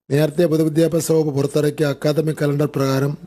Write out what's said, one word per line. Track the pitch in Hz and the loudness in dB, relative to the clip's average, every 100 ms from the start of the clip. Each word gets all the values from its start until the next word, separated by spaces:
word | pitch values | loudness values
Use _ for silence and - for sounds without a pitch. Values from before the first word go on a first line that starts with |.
| _ | _
നേരത്തെ | 139 151 147 175 | 0 0 0 0
പൊതുവിദ്യാഭ്യാസ | 160 160 151 165 165 - | 2 2 2 2 0 0
വകുപ്പ് | 160 156 | 0 2
പുറത്തിറക്കിയ | 139 139 151 147 147 147 | 0 0 0 -2 0 -2
അക്കാദമിക് | 135 151 147 156 147 | 0 -2 0 -2 -2
കലണ്ടർ | 143 143 147 | -2 0 -2
പ്രകാരം | 143 135 135 143 147 | 0 0 0 -2 -4